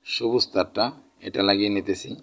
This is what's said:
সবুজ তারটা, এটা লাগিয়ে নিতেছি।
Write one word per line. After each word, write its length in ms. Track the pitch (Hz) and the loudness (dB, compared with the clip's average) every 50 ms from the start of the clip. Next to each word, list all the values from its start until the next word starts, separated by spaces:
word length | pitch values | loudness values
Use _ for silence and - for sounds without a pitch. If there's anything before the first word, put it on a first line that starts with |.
| _ | _
সবুজ 420 | - - - 120 117 120 123 - - - | -6 -6 -2 0 2 2 2 0 2 0
তারটা, 380 | 98 87 - - 90 110 - - - - _ _ _ | 0 0 0 0 -2 -2 -2 -4 -12 -20 _ _ _
এটা 220 | - 95 - - 98 | -12 -6 -2 2 2
লাগিয়ে 260 | 98 101 101 104 104 | 4 4 4 2 2
নিতেছি। 460 | 101 98 95 101 95 - - - - - | 0 0 0 -2 -4 -4 -4 -12 -14 -14